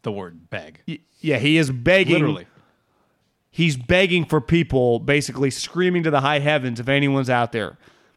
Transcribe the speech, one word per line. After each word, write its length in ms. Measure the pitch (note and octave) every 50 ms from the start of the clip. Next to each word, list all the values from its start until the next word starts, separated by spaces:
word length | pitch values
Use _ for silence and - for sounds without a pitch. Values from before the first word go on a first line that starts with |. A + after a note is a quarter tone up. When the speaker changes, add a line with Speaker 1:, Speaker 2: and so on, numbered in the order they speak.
| -
Speaker 1:
the 80 | A#2+
word 380 | G#2 G2 F#2 F2 E2+ E2 - -
beg. 320 | - G2 - - - _ -
Speaker 2:
Y-, 120 | - D#3+ - _ _ _ _
yeah, 180 | - D3+ C#3+
he 200 | A#2 B2 D3 D#3
is 120 | D#3+ D#3 C3
begging. 440 | C3 B2 A#2+ E3 F3+ F#3+ F#3 B2+ E3+
Speaker 1:
Literally. 340 | E3 D3+ C3 - F2+ F2 _ _ _ _ _ _ _ _ _ _ _ _ _ _ _ _ _ _ _ _ _
Speaker 2:
He's 260 | - - E3+ E3 C#3+
begging 480 | B2+ A#2+ - F3 F3+ G3 F3+ F3 F3 D#3
for 160 | - D#3 D#3
people, 580 | - - E3 F3 D#3+ - C3 C3 B2 A#2+ A#2 A2+
basically 520 | A2 - C#3+ D3 C3 - A#2 B2+ C#3 C3+
screaming 500 | A#2+ - - - - E3+ F3+ F3+ F3+ F3 D#3+
to 60 | D#3+
the 100 | D3 C#3
high 180 | C3 C#3+ D3+ C#3+
heavens, 400 | C#3 D3 D3+ D3 B2+ B2+ A#2 A2+
if 100 | A#2+ C3
anyone's 400 | C#3 C#3 C#3+ C#3 C#3 C3+ C3 B2
out 220 | B2 A#2+ A#2 G#2+
there, 260 | - A2+ G2+ D#2+ - - _ - _ _ _ _ _